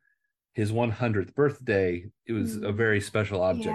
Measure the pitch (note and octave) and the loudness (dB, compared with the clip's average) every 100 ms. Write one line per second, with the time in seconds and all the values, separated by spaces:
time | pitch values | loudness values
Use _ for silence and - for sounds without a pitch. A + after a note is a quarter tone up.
0 | _ _ _ _ _ - G#2 A2 A#2+ G#2 | _ _ _ _ _ -4 -2 0 0 0
1 | A#2+ G#2 F2+ - C#3+ C#3+ B2 G2 F#2 F2 | 0 0 -2 2 2 0 0 2 2 0
2 | F2 - - A2+ A2+ G#2+ G#2+ G#2 A2+ G#2 | -6 -16 -6 -4 -2 -4 -4 0 2 2
3 | G2 G#2+ G2 G2 F#2 F#2 G#2+ | 0 -2 -2 0 2 0 -2